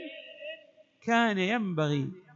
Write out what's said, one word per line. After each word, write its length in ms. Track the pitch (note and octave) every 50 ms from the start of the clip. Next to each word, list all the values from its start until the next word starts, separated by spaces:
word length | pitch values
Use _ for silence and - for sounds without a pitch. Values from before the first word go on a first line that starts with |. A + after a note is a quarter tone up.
| F4 D4+ - - - - - - - D4+ D#4+ - - - _ - - _ _ _
كان 360 | - A3 A#3 A#3 A#3 A3+ G#3 F#3+
ينبغي 720 | F#3 F#3+ A3+ B3 G#3+ F#3+ F3 D#3 D#3 D3 D3 C#3+ C3+ C3 B2+ - - - -